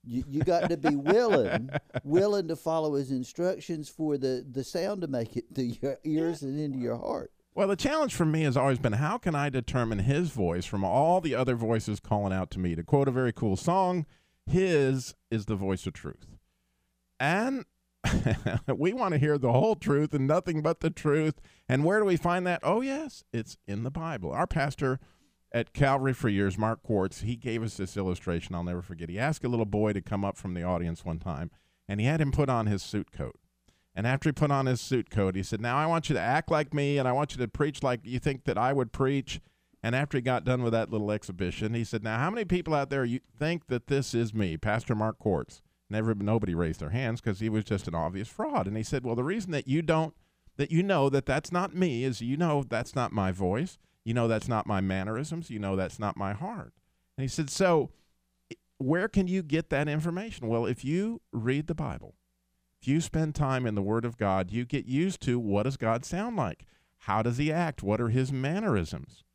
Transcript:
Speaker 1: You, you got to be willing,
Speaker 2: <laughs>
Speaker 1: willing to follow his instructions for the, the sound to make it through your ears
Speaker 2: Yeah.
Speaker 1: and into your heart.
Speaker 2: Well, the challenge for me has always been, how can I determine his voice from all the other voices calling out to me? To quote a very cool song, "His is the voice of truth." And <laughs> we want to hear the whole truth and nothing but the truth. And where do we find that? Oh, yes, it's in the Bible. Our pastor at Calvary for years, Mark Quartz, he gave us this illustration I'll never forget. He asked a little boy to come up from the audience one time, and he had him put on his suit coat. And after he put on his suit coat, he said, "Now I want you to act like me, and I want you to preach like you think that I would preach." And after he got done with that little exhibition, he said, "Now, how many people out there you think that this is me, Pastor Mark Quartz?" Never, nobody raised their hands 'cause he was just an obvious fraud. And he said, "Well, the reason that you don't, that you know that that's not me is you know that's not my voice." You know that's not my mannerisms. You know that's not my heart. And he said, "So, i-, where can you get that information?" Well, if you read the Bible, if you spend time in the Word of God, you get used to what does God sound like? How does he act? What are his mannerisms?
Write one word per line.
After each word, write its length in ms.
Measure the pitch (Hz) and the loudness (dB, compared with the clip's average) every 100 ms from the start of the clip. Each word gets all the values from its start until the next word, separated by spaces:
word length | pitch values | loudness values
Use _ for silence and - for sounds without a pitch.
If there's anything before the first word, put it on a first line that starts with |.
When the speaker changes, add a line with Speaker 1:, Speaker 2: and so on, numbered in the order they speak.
Speaker 1:
You, 200 | 123 120 135 | -6 -6 -2
you 120 | 139 | 0
got 280 | 175 170 - | 2 4 2
to 80 | 143 | 2
be 180 | 143 143 | 2 2
willing, 720 | 143 208 233 165 113 120 131 143 _ | 4 4 6 4 4 0 -2 -6 _
Speaker 2:
<laughs> 160 | 123 139 | -10 2
Speaker 1:
willing 420 | 170 202 202 165 | 4 4 2 -2
to 80 | 165 | -4
follow 380 | 160 160 156 143 | -2 0 0 0
his 160 | 135 | -2
instructions 760 | 131 127 - 175 - - - 143 | -4 -4 -2 -2 -2 -6 -8 -8
for 280 | - 156 143 | -4 -2 0
the, 280 | 131 127 135 | 0 -2 -4
the 140 | 127 | -8
sound 380 | 131 180 190 208 | -4 -4 -2 -4
to 60 | 165 | -2
make 280 | 127 113 - | -2 -2 -6
it 100 | - | -6
through 200 | - 120 117 | -4 -4 -2
your 160 | 139 131 156 | -4 -4 -2
ears 360 | 156 165 156 | 0 0 -2
Speaker 2:
Yeah. 60 | 139 | -4
Speaker 1:
and 120 | 143 | -4
into 180 | 151 131 | -4 -2
your 180 | 120 117 | -2 -4
heart. 340 | - - - _ _ | -4 -6 -8 _ _
Speaker 2:
Well, 140 | - 196 | -2 0
the 80 | 202 | 2
challenge 400 | 254 311 277 - | 0 2 0 2
for 80 | |
me 200 | 160 156 | 2 4
has 120 | 151 127 | 2 4
always 240 | 135 123 | 4 2
been, 140 | 123 | 2
how 240 | 104 151 233 | 2 0 0
can 180 | 180 147 | -2 0
I 140 | 143 | 0
determine 500 | 131 113 127 117 104 | -2 0 0 0 2
his 300 | 110 143 175 | 2 2 0
voice 340 | 120 90 87 - | 0 0 0 -2
from 200 | 101 95 | -2 2
all 340 | 113 156 185 | 4 4 2
the 160 | 165 120 | 2 0
other 200 | 127 120 | 0 0
voices 440 | 113 113 110 104 | 0 0 0 -6
calling 320 | - 104 101 | -2 0 2
out 180 | 95 90 | 0 -2
to 80 | 95 | -2
me? 140 | 90 | -2
To 100 | 80 | -2
quote 260 | 85 143 139 | 2 4 4
a 20 | |
very 220 | 127 123 | 2 -2
cool 240 | - 113 95 | 0 0 0
song, 480 | - 185 185 180 156 _ _ _ - | 0 2 2 0 -4 _ _ _ 0
"His 680 | 170 190 156 135 135 - - _ | 2 4 4 4 2 -4 -16 _
is 160 | 110 104 | -4 -2
the 100 | 101 | -2
voice 300 | 98 95 92 | 0 -2 -4
of 60 | |
truth." 440 | - 76 - - - _ _ _ _ _ _ _ _ | -8 -12 -14 -20 -20 _ _ _ _ _ _ _ _
And 460 | 139 185 240 269 - _ _ _ | 0 2 0 -4 -8 _ _ _
<laughs> 720 | - - - - - 107 - 127 | 0 2 2 0 0 -2 -2 0
we 180 | 165 | 0
want 200 | 254 202 | 0 0
to 40 | 151 | 2
hear 180 | 151 147 | 4 4
the 140 | 123 | 4
whole 240 | 120 220 214 | 6 4 2
truth 380 | - 143 151 | 2 2 2
and 140 | 147 135 | 0 4
nothing 340 | 160 185 156 | 2 2 0
but 180 | 156 165 | 0 0
the 100 | 160 | -2
truth. 520 | 156 151 147 156 - - _ - | 0 2 4 2 -2 -14 _ 0
And 160 | 131 | 2
where 160 | 156 214 | 4 4
do 60 | 202 | 4
we 120 | 175 | 2
find 280 | 175 180 180 | 2 0 0
that? 140 | 170 | 0
Oh, 180 | - 214 | 0 0
yes, 420 | 269 277 311 - _ | 0 -4 -6 -14 _
it's 240 | 117 107 - - | -6 -6 -14 -8
in 160 | 101 | -6
the 80 | 113 | -6
Bible. 400 | 156 165 131 87 | -6 -8 -6 -4
Our 160 | 65 175 | -2 -2
pastor 520 | 151 139 - 160 131 - _ _ _ _ | 0 0 0 -2 -2 -8 _ _ _ _
at 220 | 117 113 | -4 -2
Calvary 400 | - 143 135 135 | 2 4 4 2
for 160 | 131 120 | 2 2
years, 280 | 98 98 92 | 4 2 2
Mark 260 | 107 113 | 0 0
Quartz, 380 | - 104 92 - | 0 2 2 -2
he 140 | 107 120 | -6 -4
gave 280 | 127 113 | -4 -2
us 140 | 113 - | -4 -4
this 200 | 95 101 | -6 -2
illustration 560 | 92 87 - 85 - 87 | -2 -2 -2 -4 -2 -6
I'll 80 | |
never 180 | 87 90 | -4 -6
forget. 280 | 87 82 82 | -8 -12 -8
He 100 | 92 | -2
asked 240 | 139 156 | -2 -2
a 60 | 127 | -2
little 160 | 120 110 | 0 0
boy 280 | 104 107 | 2 2
to 80 | 101 | 0
come 220 | - 104 98 | -2 -2 -2
up 120 | - | -4
from 160 | 98 | -6
the 100 | 87 | -4
audience 400 | 87 87 87 82 90 | -2 0 -2 -4 -6
one 140 | 82 | -6
time, 320 | 90 71 85 _ _ _ - | -6 -6 -8 _ _ _ -8
and 120 | 101 | 0
he 60 | 120 | 2
had 160 | 160 | 2
him 100 | 147 | 2
put 180 | 135 139 | 2 2
on 160 | 120 107 | 2 2
his 160 | 101 | 0
suit 280 | - 104 - | -2 -6 -6
coat. 260 | - 67 - _ _ _ _ _ 92 | -8 -8 -8 _ _ _ _ _ -4
And 100 | 113 | -2
after 240 | 135 160 | 0 0
he 40 | |
put 180 | 139 151 | 2 2
on 160 | 139 131 | 4 2
his 120 | 123 | 0
suit 300 | - 131 - | 0 -2 0
coat, 260 | 110 95 92 | 0 2 0
he 60 | |
said, 180 | 92 107 | -4 -4
"Now 180 | 120 131 | 0 0
I 100 | 156 | 2
want 220 | 165 - | 0 0
you 40 | 123 | 0
to 60 | |
act 300 | 101 143 - | 2 0 2
like 220 | 160 151 | 0 0
me, 260 | 147 143 143 | 0 2 2
and 80 | 127 | 2
I 60 | |
want 180 | 127 147 | 2 -2
you 60 | 135 | -2
to 80 | 117 | -6
preach 340 | - 151 139 | 0 -2 0
like 200 | 139 123 | -2 -2
you 160 | 107 123 | -2 -2
think 240 | 151 135 | -2 -2
that 140 | - 107 | -2 2
I 140 | 127 | 2
would 200 | 139 120 | 2 -2
preach." 480 | - 135 139 - - _ _ _ _ | 0 0 0 -4 -12 _ _ _ _
And 140 | 113 123 | -2 0
after 220 | 143 135 | 0 0
he 40 | |
got 220 | 123 123 | 0 0
done 180 | - 127 | 2 2
with 100 | 120 | 2
that 180 | 113 110 | 2 0
little 200 | 110 104 | -2 0
exhibition, 600 | 107 - 87 101 - 107 | -2 -4 -4 -4 -2 -2
he 100 | 117 | -2
said, 200 | 110 113 | -2 -4
"Now, 160 | 110 110 | -4 -2
how 100 | 156 | -2
many 160 | 233 190 | -2 0
people 300 | 180 165 151 | 0 2 0
out 140 | 135 | 0
there 140 | 139 123 | 0 0
you 160 | 127 _ - | -2 _ -4
think 280 | 151 170 - | -2 -2 -2
that 200 | 123 - | -4 0
this 260 | 139 131 | -2 0
is 200 | 117 117 107 | 0 0 0
me, 200 | 95 80 | -2 0
Pastor 360 | 110 110 - | 0 0 0
Mark 240 | 107 110 107 | 0 0 0
Quartz?" 460 | 107 85 - - _ _ _ | 0 0 -2 -14 _ _ _
Never, 240 | 107 110 | -2 0
nobody 400 | 107 101 113 101 | 0 2 2 2
raised 280 | 85 85 78 | 0 0 -2
their 80 | 78 | -4
hands 320 | 117 127 110 | -2 -2 -2
'cause 180 | - 95 | -4 -2
he 80 | 110 | -2
was 140 | 107 | -2
just 240 | 104 101 - | 0 -2 -2
an 80 | 82 | -4
obvious 320 | 82 95 110 | -4 -4 -10
fraud. 400 | - 233 269 95 | -6 -2 -2 -2
And 80 | 107 | -4
he 60 | |
said, 200 | 107 143 123 | -4 -4 -2
"Well, 100 | 117 | -2
the 80 | |
reason 280 | 131 214 185 | -2 -4 -4
that 160 | 147 - | -4 0
you 140 | 147 | 0
don't, 320 | 160 160 160 _ _ _ _ - | 2 2 0 _ _ _ _ -6
that 120 | 147 | 2
you 120 | 160 | 2
know 260 | 196 175 139 | 4 4 4
that 160 | 139 - | 2 2
that's 260 | 139 - | -2 0
not 220 | 175 190 | -2 -2
me 300 | 175 180 117 | 0 0 2
is 180 | 131 117 | -2 -2
you 140 | 117 143 | -4 0
know 260 | 170 147 | 2 0
that's 320 | 127 117 120 135 | 0 -4 -2 -2
not 180 | 120 | -2
my 180 | 104 95 | 0 0
voice." 480 | 90 92 107 180 - _ _ 113 | 0 0 0 -4 -8 _ _ -2
You 60 | |
know 160 | 120 117 | 0 2
that's 180 | 110 123 | 2 0
not 180 | 113 - | -2 0
my 140 | 101 | 0
mannerisms. 680 | 98 95 95 110 151 165 165 | 0 -2 -2 -6 -6 -8 -8
You 100 | 110 | -6
know 160 | 98 95 | -2 -2
that's 240 | 92 - | -2 -4
not 160 | 104 - | -6 -4
my 160 | 98 | -6
heart. 400 | 104 185 220 57 _ _ _ _ - | -4 -8 -10 -14 _ _ _ _ -6
And 60 | |
he 40 | 131 | -6
said, 220 | - 143 | -4 -4
"So, 420 | - 185 165 135 - _ _ _ _ _ | 2 4 4 2 -8 _ _ _ _ _
i-, 60 | - _ _ | -18 _ _
where 320 | 135 165 214 | 0 0 2
can 180 | 202 180 | 2 2
you 160 | 190 | 0
get 260 | 160 151 - | 0 -2 0
that 200 | 139 151 | -2 0
information?" 580 | 151 165 175 220 - 117 | -2 -2 -4 -8 -8 -2
Well, 180 | 117 113 | 0 0
if 200 | 123 127 | -2 -2
you 340 | 170 214 226 _ | 0 -2 -6 _
read 340 | 120 113 139 156 | -4 -2 -2 -2
the 80 | 160 | -6
Bible, 400 | 139 69 - _ _ _ _ _ _ _ | -6 -8 -12 _ _ _ _ _ _ _
if 60 | 127 | 0
you 140 | 151 | 0
spend 340 | 165 160 156 147 | 2 -2 -2 0
time 300 | 143 131 120 | 0 2 0
in 100 | 104 | 0
the 60 | |
Word 240 | 98 113 117 | 2 0 -2
of 120 | 117 | 0
God, 320 | 101 95 90 | 2 2 0
you 140 | 113 | -4
get 220 | 120 143 - | -2 -4 0
used 340 | 131 185 180 | 0 0 0
to 140 | - 123 | 0 0
what 260 | 110 101 | 2 2
does 120 | 120 135 | 2 0
God 300 | 113 117 - | 0 0 -2
sound 320 | 175 226 220 | -6 -4 -2
like? 280 | 110 - - _ _ _ | -2 -4 -18 _ _ _
How 220 | - 101 | 0 2
does 160 | 113 120 | 2 2
he 140 | 151 | 2
act? 320 | 160 165 - | 2 0 -2
What 160 | 98 110 | 0 2
are 80 | 117 | 2
his 240 | 123 131 | 2 0
mannerisms? 920 | 131 135 180 214 107 80 71 67 - _ | 0 -2 0 2 2 0 -6 -12 -20 _